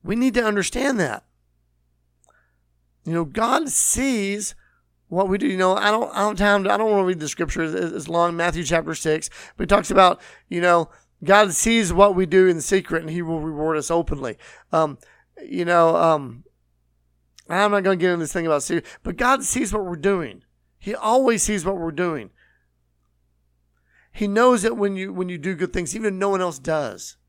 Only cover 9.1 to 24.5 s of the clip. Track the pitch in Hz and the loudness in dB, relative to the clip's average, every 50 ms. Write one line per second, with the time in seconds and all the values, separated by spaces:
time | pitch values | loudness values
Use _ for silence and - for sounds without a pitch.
9.1 | 156 160 - - - - - - _ - 180 180 196 202 185 - 202 190 190 180 | -2 -2 -2 -10 -14 -16 -20 -20 _ -8 -2 2 2 2 2 2 4 6 6 6
10.1 | - - - - - - _ _ - 175 175 180 175 170 160 - - - _ _ | 4 0 -8 -20 -20 -20 _ _ -6 0 2 4 4 4 2 -2 -10 -20 _ _
11.1 | _ _ - 147 196 208 214 196 160 - - 220 233 233 220 170 170 175 202 208 | _ _ 2 4 6 6 6 4 0 -2 0 2 2 2 2 2 4 6 6 6
12.1 | 190 180 190 165 151 190 185 185 175 165 135 - 202 196 175 - - 160 160 156 | 6 2 0 4 4 6 6 6 4 0 -2 0 -2 -2 0 -2 -4 -4 -4 -4
13.1 | 160 175 170 165 165 160 151 160 156 147 156 160 160 156 147 - 165 170 165 - | -6 -6 -4 -4 -4 -4 -4 -6 -6 -4 -2 -2 -2 -2 -2 0 -2 -2 0 -2
14.1 | 156 143 135 120 104 _ - - - - _ _ - 160 160 151 139 - _ _ | -4 -6 -6 -8 -10 _ -16 -20 -20 -20 _ _ 0 0 0 0 -4 -12 _ _
15.1 | _ _ _ _ _ - - - - 180 175 170 175 170 165 165 165 170 165 165 | _ _ _ _ _ -20 -16 -10 -6 -4 -2 2 4 4 4 4 4 4 4 2
16.1 | 160 151 139 127 117 120 - _ _ _ _ _ _ _ _ _ _ _ _ _ | 2 0 -2 -8 -14 -18 -20 _ _ _ _ _ _ _ _ _ _ _ _ _
17.1 | _ _ _ _ _ - _ _ 165 180 202 208 202 202 185 190 196 180 165 180 | _ _ _ _ _ -20 _ _ -2 0 2 2 2 2 2 2 0 2 2 2
18.1 | 175 170 160 151 - 170 165 165 156 147 139 - 170 170 - - - - _ - | 2 0 -2 -4 -4 -4 0 0 0 0 0 -2 -4 -4 -4 -6 -20 -14 _ -10
19.1 | 175 - 247 247 269 269 269 - - 247 - 196 185 214 196 180 175 156 143 196 | -6 -2 2 2 2 2 0 -4 -4 -4 -4 -4 -4 -4 -4 -6 -8 -2 0 0
20.1 | 202 185 160 120 95 - _ _ _ _ _ _ _ _ - 196 214 - - 214 | 0 0 -2 -8 -12 -18 _ _ _ _ _ _ _ _ -10 -10 -8 -4 0 2
21.1 | 233 262 269 247 233 202 - - 214 196 156 185 196 185 165 165 151 143 180 175 | 2 4 4 4 2 2 0 0 -2 -2 -2 -4 -4 -4 -6 -6 -4 -2 -2 -2
22.1 | 160 139 110 92 _ _ _ _ _ _ _ _ _ _ _ _ _ _ _ _ | -2 -6 -10 -12 _ _ _ _ _ _ _ _ _ _ _ _ _ _ _ _
23.1 | _ _ _ _ _ _ _ _ _ _ _ _ _ _ _ _ _ _ _ _ | _ _ _ _ _ _ _ _ _ _ _ _ _ _ _ _ _ _ _ _
24.1 | _ - 214 202 202 220 240 254 | _ -4 -4 0 2 4 4 6